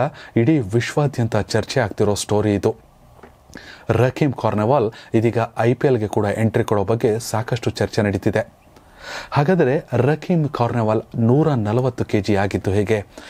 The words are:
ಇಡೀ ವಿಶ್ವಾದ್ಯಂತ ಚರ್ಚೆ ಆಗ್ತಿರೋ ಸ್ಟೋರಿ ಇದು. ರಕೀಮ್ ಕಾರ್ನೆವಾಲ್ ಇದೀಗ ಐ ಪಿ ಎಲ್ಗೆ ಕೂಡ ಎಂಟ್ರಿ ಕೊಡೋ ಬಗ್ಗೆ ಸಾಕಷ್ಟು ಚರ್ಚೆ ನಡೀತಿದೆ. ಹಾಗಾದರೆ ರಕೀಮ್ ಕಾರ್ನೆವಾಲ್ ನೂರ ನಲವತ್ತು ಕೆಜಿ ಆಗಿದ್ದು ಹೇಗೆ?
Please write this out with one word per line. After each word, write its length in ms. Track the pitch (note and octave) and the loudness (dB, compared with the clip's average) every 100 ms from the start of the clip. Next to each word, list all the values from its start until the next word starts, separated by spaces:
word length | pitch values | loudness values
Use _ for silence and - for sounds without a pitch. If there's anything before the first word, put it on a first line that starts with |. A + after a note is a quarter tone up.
| C3+ - - - | 0 -6 -4 0
ಇಡೀ 240 | A#2 D#3+ | 4 2
ವಿಶ್ವಾದ್ಯಂತ 760 | G2+ A#2 - - D3 D3 A#2 A2 | 2 -2 -2 -2 -2 -2 -2 -2
ಚರ್ಚೆ 440 | G2 A2 - - | -2 -2 -2 -2
ಆಗ್ತಿರೋ 360 | G#2+ - G#2 G2+ | -2 0 0 0
ಸ್ಟೋರಿ 400 | - G#2 G#2 G2+ | 0 0 2 2
ಇದು. 200 | G#2+ - - - - - - - - - - - - | 0 -2 -10 -20 -20 -20 -20 -20 -20 -20 -20 -10 -2
ರಕೀಮ್ 440 | G#2+ B2 - D3+ | 2 2 2 -2
ಕಾರ್ನೆವಾಲ್ 580 | A#2 A2 G#2 G#2+ C#3+ A2 - - | 0 -2 0 2 2 0 -4 -2
ಇದೀಗ 240 | A2+ A2+ A#2 A2+ - | 0 2 0 -4 -2
ಐ 140 | A#2 | 0
ಪಿ 140 | B2+ D3 | 2 2
ಎಲ್ಗೆ 200 | B2 G#2+ | 0 0
ಕೂಡ 180 | - G#2 G2+ | 0 0 0
ಎಂಟ್ರಿ 260 | A2 A2+ | 0 0
ಕೊಡೋ 200 | A2 G#2 | 0 0
ಬಗ್ಗೆ 360 | G2 A2+ A#2 G#2+ | 0 0 0 0
ಸಾಕಷ್ಟು 500 | - A2 A2+ A#2+ - | -2 -6 -4 -4 -4
ಚರ್ಚೆ 320 | - G#2 - | -2 -2 0
ನಡೀತಿದೆ. 560 | G#2 F#2+ A2+ G#2+ - - - - - - - - - | 0 0 0 0 -4 -10 -20 -20 -20 -20 -16 -14 -4
ಹಾಗಾದರೆ 560 | - D3 F#3 C3+ C#3+ - | 0 2 2 2 0 0
ರಕೀಮ್ 560 | A#2 B2 D3+ - F3 D3 | 0 2 0 0 0 0
ಕಾರ್ನೆವಾಲ್ 520 | - A#2 A#2+ G#2+ A2 - C3+ | 0 -2 0 0 0 -2 0
ನೂರ 380 | A2+ C3 D#3 | 4 4 4
ನಲವತ್ತು 520 | C3+ G#2 A2+ B2+ A#2+ A2 | 0 0 0 -2 -4 -2
ಕೆಜಿ 300 | G#2+ G2 G2 | 0 2 0
ಆಗಿದ್ದು 360 | G2 G2 G#2 | 0 -2 0
ಹೇಗೆ? 320 | G2 F#2+ G#2+ G2 - - | 0 0 -2 -4 -16 -20